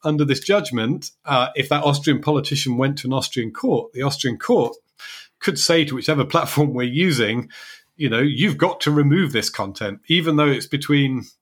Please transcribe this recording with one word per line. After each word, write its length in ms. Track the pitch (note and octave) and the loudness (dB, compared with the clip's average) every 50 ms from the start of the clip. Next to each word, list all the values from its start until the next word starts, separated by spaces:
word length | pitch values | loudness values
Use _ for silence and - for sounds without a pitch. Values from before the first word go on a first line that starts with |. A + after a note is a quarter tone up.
| - | 0
under 220 | D#3 D3+ D3 D3 | 0 0 2 2
this 160 | C#3 C#3 C3 | 2 0 -2
judgment, 720 | - - G3 G#3 - - B2+ A#2+ A2 A2+ D#3 F3+ - - _ _ _ | 0 0 0 0 0 0 -4 -2 -2 -2 -2 -4 -6 -14 _ _ _
uh, 260 | - C#3 B2+ B2 B2+ - | 0 2 2 2 0 -2
if 140 | D3 C3+ - | -4 -2 0
that 160 | D3 D3 D3+ | 0 2 2
Austrian 360 | D3 C#3+ C#3+ - - C#3+ B2 | 2 0 2 2 0 0 2
politician 580 | - - D3+ C#3 - - C#3+ C#3 - C3 A#2+ A#2+ | 2 0 0 0 0 -2 -4 -4 -2 -2 -2 0
went 200 | C3 C#3 C#3+ C#3 | 0 -2 -2 -4
to 80 | - | -4
an 60 | B2+ C3 | -4 -4
Austrian 400 | C3+ B2+ - - C3 A#2 A2+ A2 | -2 -4 -4 -6 -6 -6 -6 -8
court, 400 | - - C4 F#3 A#2+ G#2+ - _ | -4 -2 0 0 0 0 -4 _
the 100 | B2+ C3 | -4 -4
Austrian 360 | C#3+ C#3+ - - C3 A#2 G2 | -4 -4 -2 -4 -4 -4 -4
court 360 | - - B3 G#3 C3 A#2 - - _ _ _ _ - - - - - _ _ _ | 0 2 2 2 2 0 -2 -10 _ _ _ _ -20 -20 -18 -20 -20 _ _ _
could 200 | - - E3+ C#3+ | -4 -4 -2 0
say 260 | - - E3+ E3 D#3 | 2 2 4 4 2
to 100 | D3 C#3+ | 0 -2
whichever 300 | C3 - - D#3 C#3+ C#3+ | -6 -2 0 0 0 0
platform 500 | D3 - E3+ D3+ C#3+ - - D3+ C#3+ B2 | 0 0 0 0 0 0 0 0 0 0
we're 80 | B2 B2 | -2 -4
using, 680 | B2 B2 D3 F3+ F#3+ D#3 A#2+ A#2+ G#2 A2+ A#2+ B2+ - - - - - - - _ _ _ | -2 0 0 2 2 2 2 2 0 0 -2 -4 -8 -12 -20 -20 -20 -20 -20 _ _ _
you 140 | _ D3+ C3 | _ -2 0
know, 120 | A2 A2+ | 0 2
"You've 360 | C3 D3 C#3+ - E3+ G#3 D3+ | 2 0 2 2 0 0 2
got 240 | C#3+ - C#3 C3+ - | 2 0 0 0 -2
to 100 | - D3+ | -2 0
remove 420 | D3+ D3 C#3+ C#3+ D3 F#3 F#3+ C#3+ - | 2 4 4 4 4 4 2 2 0
this 180 | A2+ G#2 - | -2 -2 -2
content," 500 | - - G#2 G2+ G2 - A2+ G2+ G2+ G2+ _ - | -4 -6 -8 -8 -6 -8 -8 -8 -8 -8 _ 2
even 280 | D#3+ F3 E3 E3 D#3 | 2 2 2 2 2
though 120 | D3 D3+ D3 | 2 4 2
it's 180 | C#3 A#2+ - | 2 0 -2
between 580 | - - C#3+ C#3+ - D3+ C#3+ C#3 C3+ C3 B2+ G2+ - _ _ | -6 -6 -6 -2 2 2 2 2 2 0 -4 -8 -10 _ _